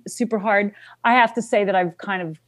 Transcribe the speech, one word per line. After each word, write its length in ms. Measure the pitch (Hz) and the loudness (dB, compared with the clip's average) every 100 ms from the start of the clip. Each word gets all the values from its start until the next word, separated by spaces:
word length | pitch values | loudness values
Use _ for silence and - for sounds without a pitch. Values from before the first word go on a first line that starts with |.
| - | -10
super 320 | - 226 220 | -6 -4 -2
hard, 340 | 214 202 208 - - - | 0 0 0 -4 -18 -4
I 100 | 233 | 2
have 200 | 254 226 233 | 4 4 0
to 60 | |
say 220 | 226 214 | -2 0
that 120 | 202 190 | 2 0
I've 220 | 180 165 | -2 -4
kind 240 | - 190 | -8 -6
of 180 | 170 156 | -6 -12